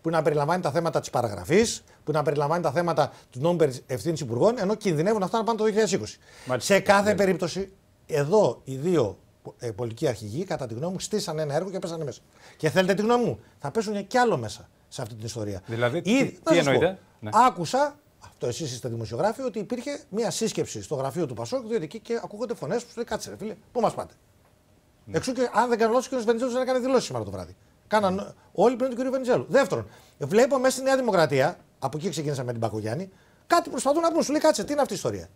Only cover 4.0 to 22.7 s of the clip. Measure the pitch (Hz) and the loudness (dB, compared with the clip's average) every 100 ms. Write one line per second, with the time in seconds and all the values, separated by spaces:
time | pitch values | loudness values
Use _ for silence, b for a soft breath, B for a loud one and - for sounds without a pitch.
4 | 156 160 127 117 185 247 190 220 202 147 | -2 -4 -2 4 4 4 -2 0 0 0
5 | 180 220 185 226 220 220 220 202 208 185 | 2 0 0 -2 0 0 2 2 2 0
6 | 107 - B B - 123 - 196 190 202 | -4 -14 B B -4 -2 4 4 6 4
7 | 208 196 196 175 170 180 196 _ _ _ | 4 2 2 2 -2 -4 -8 _ _ _
8 | _ 151 143 208 165 113 - 131 160 170 | _ -2 4 4 4 0 -10 -6 0 2
9 | 107 95 _ _ - - 120 101 120 110 | 2 -2 _ _ -20 -10 -10 -6 -8 -2
10 | 156 110 110 120 185 156 127 110 170 190 | -4 -4 -8 -8 -6 -6 -6 -6 -6 -6
11 | - 214 190 156 151 143 190 185 180 165 | -4 -4 -4 -4 -2 -2 -2 -6 -6 -6
12 | 147 110 _ B B B 156 165 185 202 | -8 -10 _ B B B 2 2 4 2
13 | 214 240 220 113 b b 139 226 208 202 | 2 2 2 -2 b b -4 -4 -2 -6
14 | 202 247 247 160 107 - - _ _ - | -2 2 2 2 -4 -10 -18 _ _ -12
15 | 117 113 113 117 104 95 - 117 120 156 | -10 -10 -10 -6 -6 -8 -8 -2 0 0
16 | 170 262 254 - - 175 143 127 165 196 | 2 2 2 -2 2 4 4 4 2 -2
17 | _ _ 107 208 254 175 165 254 285 294 | _ _ 0 4 4 2 -2 0 0 -2
18 | _ _ - _ 123 113 151 120 127 113 | _ _ -20 _ -6 -4 -8 -6 -8 -6
19 | 113 117 196 226 262 214 190 247 262 285 | -6 -2 -2 -2 -6 -6 -6 -6 -6 -10
20 | - 202 220 - 220 - 131 110 101 139 | -8 -4 -4 -2 -2 -2 -4 -6 -6 -4
21 | 135 143 156 120 117 262 220 226 156 226 | -4 -4 -4 -4 -6 -6 -4 -4 -4 -12
22 | - 233 175 208 226 233 135 | -6 -6 -6 -10 -8 -6 -4